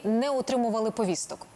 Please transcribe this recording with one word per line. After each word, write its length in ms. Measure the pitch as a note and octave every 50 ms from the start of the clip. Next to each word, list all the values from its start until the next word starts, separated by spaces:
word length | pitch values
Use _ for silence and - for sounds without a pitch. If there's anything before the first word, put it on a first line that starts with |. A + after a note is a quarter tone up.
| -
не 260 | G#3 A3 A#3 C4+ C#4+
отримували 600 | C#4 B3+ - - C4+ B3 A#3 A3+ G#3 A3 A3 A3
повісток. 480 | A3 A#3 G#3+ F#3 E3 - - - - - - - -